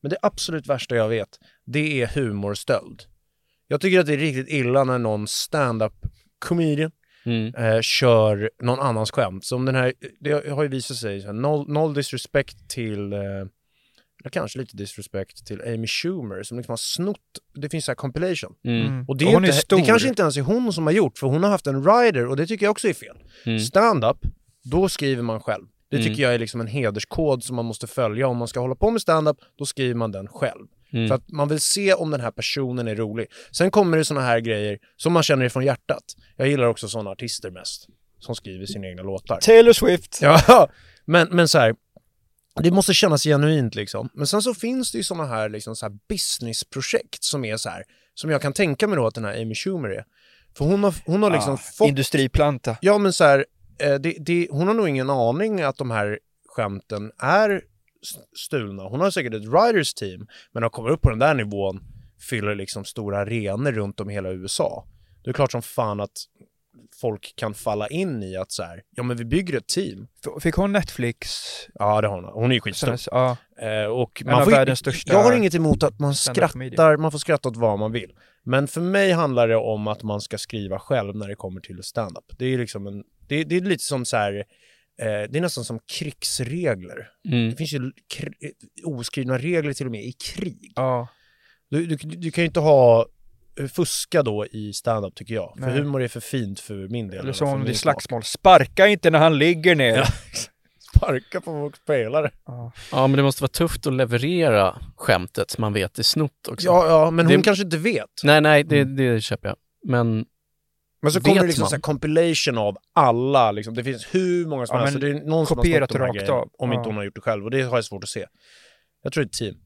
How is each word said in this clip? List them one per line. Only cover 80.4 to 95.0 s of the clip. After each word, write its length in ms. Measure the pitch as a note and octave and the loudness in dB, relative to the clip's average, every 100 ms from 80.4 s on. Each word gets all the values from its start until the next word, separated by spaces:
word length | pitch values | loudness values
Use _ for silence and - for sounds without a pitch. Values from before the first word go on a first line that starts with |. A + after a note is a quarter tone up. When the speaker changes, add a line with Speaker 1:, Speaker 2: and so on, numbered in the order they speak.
| - A2+ G2 F#2+ | -10 -10 -8 -8
Speaker 1:
själv 380 | - C3+ G2+ G2+ | -4 -4 -2 -8
när 120 | G2+ | -12
det 60 | |
kommer 260 | G#2 F#2+ F#2 | -12 -12 -14
till 220 | - G2 | -16 -16
stand-up. 420 | G2+ - G#2 - _ - | -10 -8 -8 -10 _ -8
Det 80 | B2+ | -4
är 120 | C3 | -2
liksom 280 | A#2 G#2 G2+ | -4 -10 -12
en, 180 | G2+ - _ _ | -14 -18 _ _
det, 160 | D3 | -6
det 120 | D3+ F3 | -2 -2
är 40 | |
lite 240 | F#3 E3+ | -2 -4
som 200 | - C#3 | -4 -6
så 120 | A#2+ A#2 | -2 -2
här, 180 | G#2 G2+ G2 _ _ _ _ _ | -2 -4 -12 _ _ _ _ _
eh, 20 | A2+ G#2 G#2+ | -6 -6 -4
det 60 | C#3 | -4
är 40 | |
nästan 240 | F3 - | -4 -6
som 140 | A#2 A2+ _ - | -10 -10 _ -10
krigsregler. 1120 | D3+ - - - A#2+ D#3+ E3+ G2+ F2+ - - _ G3+ | -10 -8 -8 -6 -6 -4 -2 -4 -8 -16 -18 _ -4
Speaker 2:
Mm. 220 | B2 A2+ | 0 0
Speaker 1:
Det 60 | A#2+ | -4
finns 160 | D#3 | -6
ju 200 | C#3+ B2+ - _ - | -6 -8 -12 _ -12
kr-, 160 | - - D3 - - - | -12 -12 -16 -18 -20 -14
oskrivna 540 | E3+ C3 A#2 - B2+ B2+ | -10 -8 -8 -8 -4 -4
regler 340 | D3 F3 D3 | -2 -2 -2
till 140 | C#3 C3 | -6 -8
och 60 | |
med 120 | A2+ | -8
i 80 | A2+ | -12
krig. 600 | - - - F#3+ - - - | -12 -14 -8 -8 -10 -14 -4
Speaker 3:
Ja. 320 | C3 B2+ A#2+ _ _ _ _ _ _ | -2 -2 -6 _ _ _ _ _ _
Speaker 1:
Du, 160 | C#3+ E3+ | -4 -2
du, 100 | D3+ | -6
du 340 | D3+ E3+ E3 | -8 -8 -6
kan 120 | D#3+ | -2
ju 40 | E3+ | -2
inte 140 | E3+ | 2
ha, 460 | D#3 C#3+ B2 A2+ A#2 _ - _ _ - | 6 8 8 6 4 _ -20 _ _ -10
eh, 60 | C#3 | -8
fuska 560 | - C#3+ - - E3+ | -2 -2 -4 0 0
då 240 | C3 G#2 G#2 | 2 -2 -6
i 260 | A2 G#2 | -8 -10
stand-up 420 | G2 - A2 | -6 -2 -2